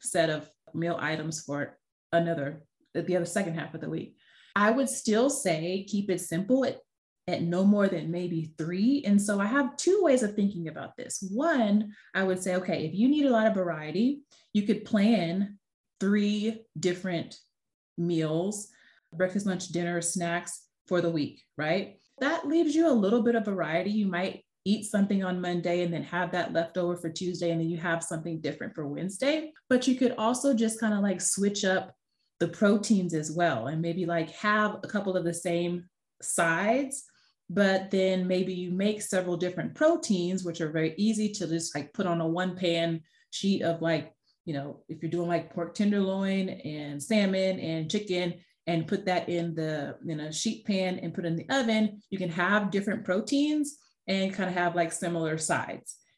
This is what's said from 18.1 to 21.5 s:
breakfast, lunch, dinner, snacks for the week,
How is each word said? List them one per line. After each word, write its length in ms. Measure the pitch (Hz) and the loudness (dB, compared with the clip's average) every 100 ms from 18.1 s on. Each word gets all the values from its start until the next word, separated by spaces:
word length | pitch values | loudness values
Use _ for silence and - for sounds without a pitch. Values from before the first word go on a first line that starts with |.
| 165 156 160 190 208 - _ _ _ _ | 0 0 0 -2 -4 -12 _ _ _ _
breakfast, 340 | 160 185 208 202 | -2 0 0 -2
lunch, 220 | 180 - | -2 -4
dinner, 320 | 170 175 175 | -2 -2 -2
snacks 640 | 170 185 170 175 - - - _ _ | -2 -2 -2 -2 -6 -14 -18 _ _
for 120 | 180 | 0
the 100 | 170 | 2
week, 340 | 165 143 - _ | 0 -4 -8 _